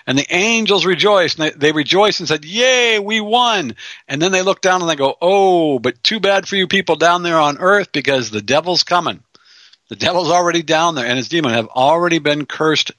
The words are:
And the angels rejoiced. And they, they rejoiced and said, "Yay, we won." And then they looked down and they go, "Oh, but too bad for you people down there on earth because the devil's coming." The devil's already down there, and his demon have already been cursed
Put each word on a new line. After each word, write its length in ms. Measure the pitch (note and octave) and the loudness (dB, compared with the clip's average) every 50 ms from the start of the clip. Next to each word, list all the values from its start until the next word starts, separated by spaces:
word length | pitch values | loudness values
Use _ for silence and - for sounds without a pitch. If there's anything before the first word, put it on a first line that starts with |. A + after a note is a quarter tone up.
| - | -8
And 120 | - B2+ C#3 | -4 -2 -2
the 80 | C#3+ - E3 | -2 -2 -2
angels 500 | F3 G3 A3+ A#3 A3+ A3 F3+ G3+ F#3 D#3 | 0 0 0 0 0 0 0 0 0 2
rejoiced. 540 | F#3 F3+ D3 D#3+ G#3 G#3 F#3+ E3+ D3 - - | 0 0 0 2 2 4 4 2 0 -2 -2
And 120 | D#3 D3+ | -4 -4
they, 60 | - | -2
they 160 | D3+ C#3+ D3+ D3+ | 0 0 0 0
rejoiced 480 | D#3 C#3+ - D#3 F#3+ G#3 G#3 F3+ - | 0 -2 0 2 2 2 2 0 -2
and 80 | F3 C3+ | -4 -4
said, 160 | D#3 D#3 D3+ | -4 -4 -4
"Yay, 540 | D#3+ F#3+ A3+ B3 C4 B3+ B3 B3 A#3 A3 G#3+ | -8 -4 0 2 2 2 2 2 2 0 0
we 220 | G3 G#3 A3 A3 | -2 -2 -4 -4
won." 560 | G#3+ G#3 A3 B3 B3 A#3+ A3 G3 D#3 A#2+ G#2+ - - - - - _ - | -2 0 0 2 2 2 0 -2 -2 -6 -8 -12 -16 -20 -20 -20 _ -8
And 120 | C#3 C#3+ | -4 -2
then 100 | E3 F#3+ | -2 0
they 120 | F#3+ F#3 F#3 | 0 0 0
looked 200 | G3 F#3+ - - | 0 -2 0 0
down 200 | F#3 F#3 F#3 F3 | 0 0 2 0
and 80 | E3 | -2
they 60 | D#3+ | -2
go, 200 | C#3+ C#3 C3+ - - E3+ | 0 0 -2 -2 0 0
"Oh, 560 | F3+ G3 G3+ G3 F#3+ F3+ E3+ E3 D3+ C#3 B2 | 2 2 4 4 4 4 2 2 2 0 0
but 240 | A2+ B2+ - - - | -2 -4 -6 -2 -4
too 160 | - G#3+ A3 | -4 -2 0
bad 260 | F3+ G3 G3 G3 F#3+ | 0 2 2 0 0
for 100 | - G#3+ | -2 -2
you 100 | G3 F#3 | -2 -2
people 300 | - G3 G3 F3+ - D#3+ | 0 0 -2 0 0 0
down 260 | D3+ D#3+ E3+ F3 F3 F3 | 2 4 2 2 2 0
there 160 | F3 E3 D#3+ | 0 2 2
on 200 | D3+ D3 C#3+ - | 2 2 0 0
earth 340 | F3+ F#3 G3+ G#3 F#3 - - | 2 2 2 2 0 -2 -6
because 380 | D3+ B2+ - C#3 C3 A#2+ G#2+ | -4 0 0 0 0 -2 -2
the 120 | G#2+ G#2 G2+ | -6 -8 -2
devil's 400 | G2+ C3+ D3+ D#3 F3+ F3+ - - | 0 0 0 0 0 -2 -2 0
coming." 400 | - F3 F3 E3+ C3 G2+ D#2+ - _ _ _ _ _ - - - - - _ _ _ | 0 0 0 0 -2 -6 -8 -14 _ _ _ _ _ -20 -20 -20 -20 -20 _ _ _
The 80 | A#2 | -10
devil's 340 | G2 A2+ D#3 F3+ F3 F3 D3+ | -4 -4 -2 0 0 0 2
already 320 | E3+ F3+ F3+ F3 E3+ E3+ D#3+ | 2 2 2 2 0 0 0
down 340 | D3 D#3+ D#3 E3 E3+ E3 | 0 0 2 2 0 0
there, 100 | C#3 A#2+ | -2 -4
and 100 | A#2+ B2 | -2 -2
his 120 | C3 A2+ - | -4 -4 -4
demon 240 | E3 E3+ D#3 B2 A2+ | -4 -2 0 0 0
have 160 | A#2 A2+ G#2+ | -2 -2 -2
already 500 | - B2+ B2+ C#3+ D#3+ E3+ F3 F3 E3 D#3+ | -2 0 2 2 2 2 2 0 0 0
been 260 | C#3+ D3 D3 D3 C#3 | 0 -2 -2 -2 -4
cursed 440 | - - - D#3 D#3+ D3+ C3+ - - - | -8 -6 -2 0 0 0 0 -2 -4 -8